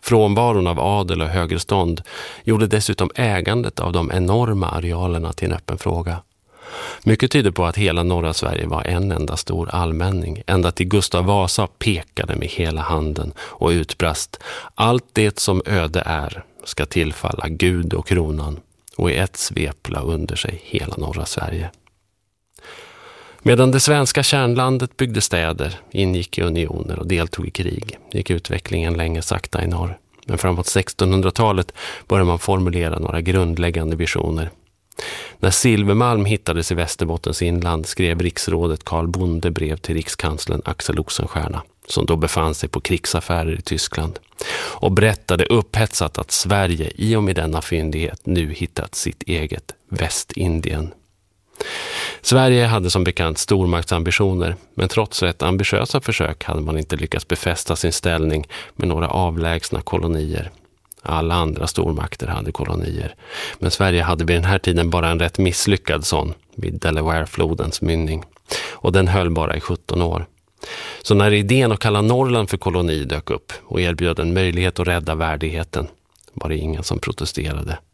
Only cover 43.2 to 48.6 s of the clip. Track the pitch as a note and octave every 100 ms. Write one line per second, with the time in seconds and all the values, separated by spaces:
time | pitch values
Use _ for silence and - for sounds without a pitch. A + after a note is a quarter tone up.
43.2 | - E2+ D#2+ D#2+ - D#2 - - D#2+ -
44.2 | _ - - - - - - F#2+ A2 G#2
45.2 | - F2 E2 A#2 G2+ - A2 - D#2+ -
46.2 | - - F#2 G2+ F#2+ E2+ D#2 - G#2 A2
47.2 | G2+ E2 D#2+ D#2 - E2 D#2+ D#2 E2+ -
48.2 | - F2+ D#2+ D#2+